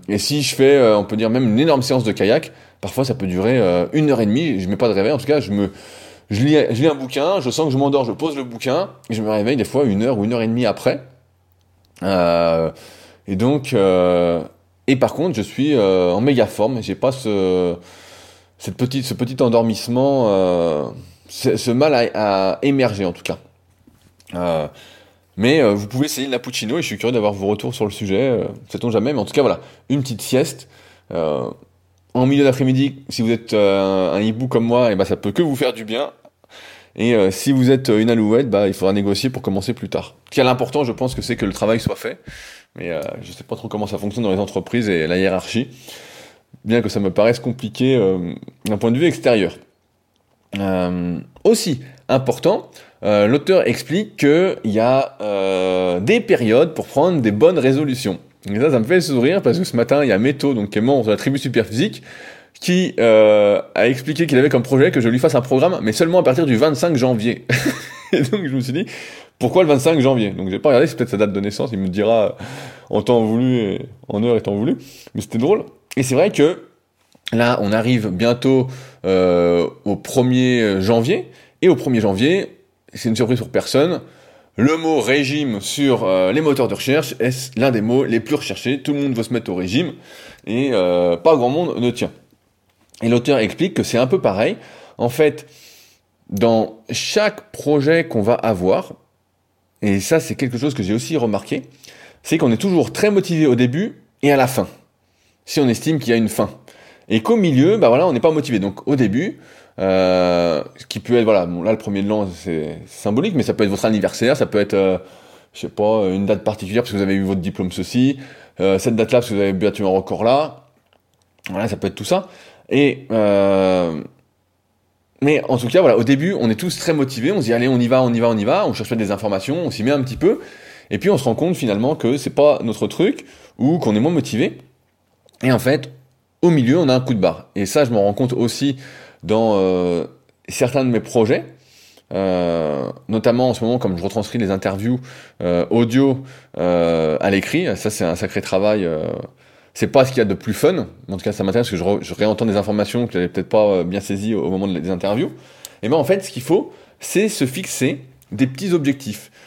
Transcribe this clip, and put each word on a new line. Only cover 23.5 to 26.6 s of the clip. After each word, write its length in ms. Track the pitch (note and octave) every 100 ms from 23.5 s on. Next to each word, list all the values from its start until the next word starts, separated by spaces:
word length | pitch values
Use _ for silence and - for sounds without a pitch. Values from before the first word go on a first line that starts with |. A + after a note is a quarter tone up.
| _ _ _ _ _ _ _ -
Euh, 340 | F2 F2 D#2+ C#2+ - - - _ _ _ -
mais, 240 | A#2 D#3+
euh, 140 | A2+
vous 120 | G2+ G2+
pouvez 200 | B2+ D3
essayer 200 | - C#3
le 60 |
Nappuccino 460 | B2 C3 B2